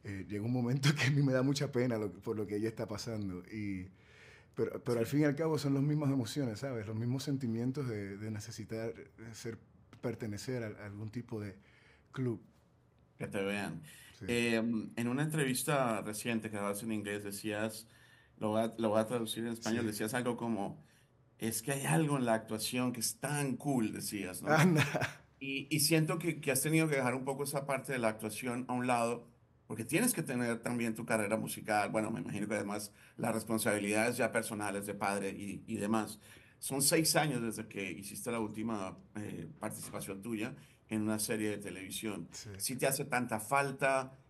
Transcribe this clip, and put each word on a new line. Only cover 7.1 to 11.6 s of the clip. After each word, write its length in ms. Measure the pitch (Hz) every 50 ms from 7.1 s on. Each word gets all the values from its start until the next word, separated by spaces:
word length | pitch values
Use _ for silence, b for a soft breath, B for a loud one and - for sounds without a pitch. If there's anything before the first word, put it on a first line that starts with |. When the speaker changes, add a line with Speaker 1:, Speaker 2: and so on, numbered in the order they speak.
| 127 135 -
Speaker 1:
sentimientos 640 | 156 139 131 127 113 110 117 120 127 131 147 139 123
de, 280 | 113 104 101 98 98
de 140 | 98 107 110
necesitar, 600 | 110 107 107 113 110 - 107 - 110 110 113 117 113
eh, 120 | 110 - - - - 110 117
ser, 260 | 110 - - 117 113 - - - - - - _ - -
pertenecer 600 | - 127 110 - - 107 104 101 - - 127 123
a, 200 | 113 107 101 - 104
a 20 |
algún 240 | 101 101 101 110 107
tipo 300 | - 123 120 - 113 107
de 160 | 104 101 95 -